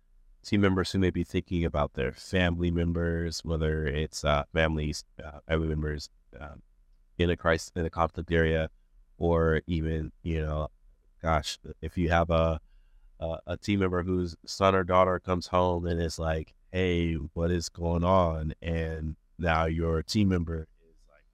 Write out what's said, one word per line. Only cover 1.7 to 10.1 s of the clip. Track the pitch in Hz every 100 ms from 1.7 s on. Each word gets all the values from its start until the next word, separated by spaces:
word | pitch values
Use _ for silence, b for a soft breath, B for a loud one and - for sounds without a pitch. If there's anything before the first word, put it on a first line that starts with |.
| 76 71
their | - 64
family | - - 92 90 85 87
members, | 85 85 85 85 85 85 80
whether | - 80 80 78 78
it's, | 73 78 -
uh, | 78 73 71
families, | 80 80 78 76 73 - -
uh, | 80 76 -
family | 80 80
members, | 76 76 76 - _ _ -
um, | 73 73 - _ _ _ _ -
in | 87
a | 85
crisis, | 85 82 - -
in |
a | 80
conflict | - 82 - 82
area, | 82 80 80 80 - _ _ _ -
or | 85 85 82 78 -
even, | 85 78 80 78